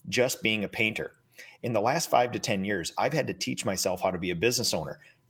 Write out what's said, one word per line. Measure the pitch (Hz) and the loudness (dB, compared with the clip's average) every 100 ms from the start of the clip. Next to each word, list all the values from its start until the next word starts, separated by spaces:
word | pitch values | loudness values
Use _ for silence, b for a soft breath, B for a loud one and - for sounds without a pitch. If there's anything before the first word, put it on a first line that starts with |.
| - | -2
just | 101 127 - | 2 2 2
being | 110 107 | 0 0
a | 95 | -2
painter. | - 110 - - _ _ B B B | 0 0 0 -8 _ _ B B B
In | 120 | 0
the | 110 | 2
last | 110 160 - | 2 0 4
five | - 123 | 4 4
to | 110 | 0
ten | - 101 | -2 -2
years, | 95 98 82 - | 0 -2 -2 -2
I've | 120 | -2
had | 151 120 | 0 -2
to | |
teach | 90 - 135 113 | -4 -4 -4 -2
myself | 95 95 90 | -2 -2 0
how | 95 | -2
to | 90 | -2
be | 90 | -4
a | 85 | 0
business | 113 123 110 | 2 2 0
owner. | 92 76 - b b | -2 -4 -10 b b